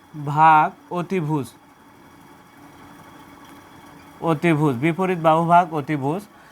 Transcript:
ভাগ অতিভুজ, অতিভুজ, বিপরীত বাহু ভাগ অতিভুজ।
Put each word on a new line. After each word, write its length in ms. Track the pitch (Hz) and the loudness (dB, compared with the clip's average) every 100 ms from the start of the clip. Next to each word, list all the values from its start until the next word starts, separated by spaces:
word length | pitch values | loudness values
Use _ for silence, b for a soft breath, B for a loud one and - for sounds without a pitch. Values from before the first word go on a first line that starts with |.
| _ 156 143 | _ -14 -6
ভাগ 680 | 147 160 156 175 - - | 2 4 6 2 -4 -10
অতিভুজ, 540 | 175 170 190 151 156 120 - _ _ _ - - - - - - - - - - - - - - - - - - - - - - - | -10 -6 -6 -4 -4 -6 -14 _ _ _ -20 -20 -20 -20 -20 -20 -20 -20 -20 -20 -20 -20 -20 -20 -20 -20 -20 -20 -20 -20 -20 -20 -8
অতিভুজ, 540 | 165 151 170 147 151 117 | -4 0 0 2 0 0
বিপরীত 440 | 160 165 185 180 | -2 -2 -4 0
বাহু 260 | 160 160 170 | 0 2 4
ভাগ 280 | 175 175 | 2 2
অতিভুজ। 480 | 156 131 151 135 180 - b b | -4 -6 -4 -4 -6 -10 b b